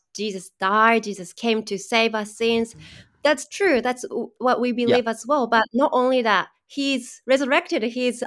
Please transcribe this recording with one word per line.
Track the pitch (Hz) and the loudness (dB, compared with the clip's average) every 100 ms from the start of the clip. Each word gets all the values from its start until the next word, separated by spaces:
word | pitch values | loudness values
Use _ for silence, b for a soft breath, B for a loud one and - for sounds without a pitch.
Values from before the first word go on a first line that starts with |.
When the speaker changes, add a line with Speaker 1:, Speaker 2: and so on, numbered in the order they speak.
| _ - | _ -8
Speaker 1:
Jesus | 214 190 - - | -6 -8 -12 -4
died, | 190 208 226 226 | 0 4 4 4
Jesus | 214 190 175 | 0 -10 -12
came | - 233 220 | -6 -2 -2
to | 220 196 | -2 -8
save | - 233 226 | -2 0 0
our | 220 | -2
sins. | 208 - 233 226 226 156 156 B B _ | -8 -4 0 0 -2 -8 -20 B B _
That's | 285 294 - | 0 0 -2
true. | - 392 277 | -2 2 2
That's | 247 254 - | 0 -4 -6
w-, | 220 226 - | -8 -8 -2
what | 247 240 | 0 2
we | 247 | 0
Speaker 2:
Yeah. | 233 233 | 0 2
Speaker 1:
believe | 240 226 | 2 2
as | 226 226 | -4 -2
well. | 294 233 | 0 2
But | 233 214 | 2 2
not | 226 294 | 2 2
only | 247 254 254 | 2 2 2
that, | 226 196 165 _ _ | 2 0 0 _ _
he's | - 277 269 240 - - | -6 -2 -2 -4 -10 0
resurrected, | 262 269 294 339 330 | 0 2 0 0 -2
he's | 226 240 247 233 | -2 -2 -2 -2